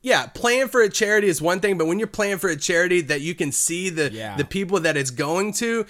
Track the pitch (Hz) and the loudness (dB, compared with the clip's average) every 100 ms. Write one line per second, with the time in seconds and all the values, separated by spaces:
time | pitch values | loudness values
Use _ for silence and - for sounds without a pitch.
0 | 254 175 127 - 240 247 262 254 214 - | 2 0 0 -2 0 2 2 4 2 2
1 | 208 214 202 139 156 185 202 185 160 190 | 2 4 4 2 0 0 0 0 0 0
2 | 220 - 202 190 190 147 - 170 180 180 | -2 -2 -2 0 -2 -2 0 2 4 2
3 | 143 147 156 175 156 127 - 170 185 160 | 0 -4 -4 -2 -2 0 -2 -2 -4 -2
4 | 143 110 107 101 143 190 185 190 160 147 | -2 -2 -8 -4 -4 -2 -2 0 2 0
5 | 135 123 147 175 208 202 233 233 214 | -2 -4 -2 0 -2 -2 -2 -2 -4